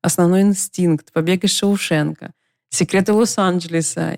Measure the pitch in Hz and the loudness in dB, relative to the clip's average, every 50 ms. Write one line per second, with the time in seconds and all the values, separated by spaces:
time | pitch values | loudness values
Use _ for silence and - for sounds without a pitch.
0 | - 175 - - 175 170 185 190 196 208 196 - - - - - 180 170 156 151 | -4 -2 0 2 2 4 4 4 4 2 2 0 -4 -8 -4 -2 0 0 0 0
1 | - _ - 165 160 175 185 180 - 190 - - 202 202 202 190 - - 165 151 | -2 _ -4 -2 0 0 0 0 0 -2 -2 0 0 0 0 0 -2 -2 -2 0
2 | 147 156 156 - - - - _ _ _ _ _ _ _ - - 175 - - 196 | -2 -2 -6 -8 -14 -20 -20 _ _ _ _ _ _ _ -4 -4 -2 0 2 2
3 | 180 214 208 214 233 - - - 190 185 180 180 170 165 165 165 160 - - 170 | 2 2 2 2 2 2 0 0 0 0 0 -2 -2 -4 -4 -2 -2 -2 -4 -4
4 | 165 160 160 | -6 -6 -4